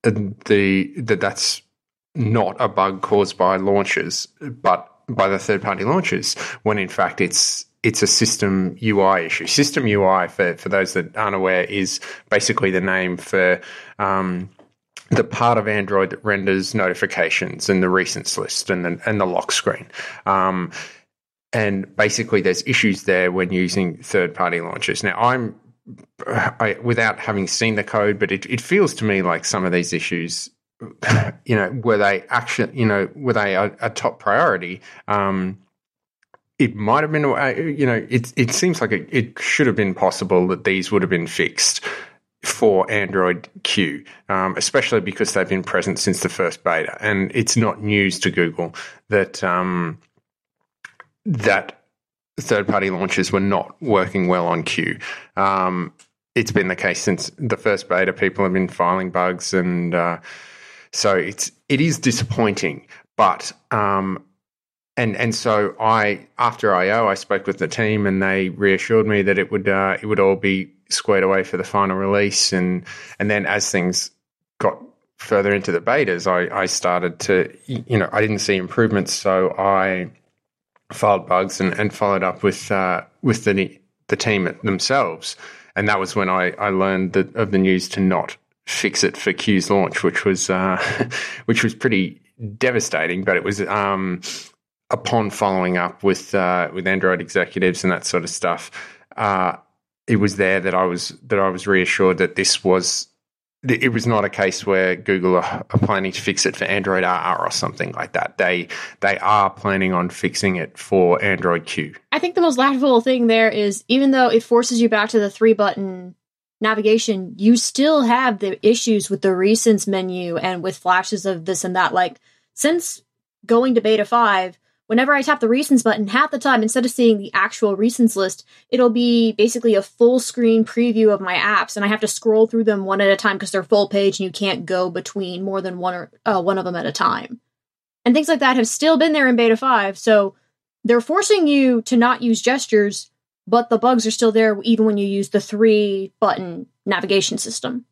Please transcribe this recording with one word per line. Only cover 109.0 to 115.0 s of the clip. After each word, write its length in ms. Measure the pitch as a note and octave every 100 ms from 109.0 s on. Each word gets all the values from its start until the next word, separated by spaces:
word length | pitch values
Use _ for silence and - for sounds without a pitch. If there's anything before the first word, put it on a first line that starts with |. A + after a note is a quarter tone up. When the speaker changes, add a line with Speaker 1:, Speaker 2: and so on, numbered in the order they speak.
| G2+ G2
Speaker 1:
are 300 | G2 G#2 G2
planning 440 | - G#2 F#2+ F#2+
on 160 | F2+ F2+
fixing 480 | - F#2 - G2+ F#2
it 200 | D#2 -
for 460 | - F#2+ F2 F2
Android 420 | G2+ F#2 F2+ E2+
Q. 300 | E2 - D2+ - _
Speaker 2:
I 80 | D4
think 160 | F4+
the 60 | F4+
most 160 | E4+ B3
laughable 440 | C4+ C4+ C#4 A#3+
thing 260 | B3 C4 A#3
there 220 | A3+ A3
is, 340 | G#3+ G#3 G3 -
even 240 | C4 C#4
though 180 | C4 B3
it 140 | A3+
forces 360 | - A#3 B3 A#3+
you 100 | A#3
back 200 | G#3+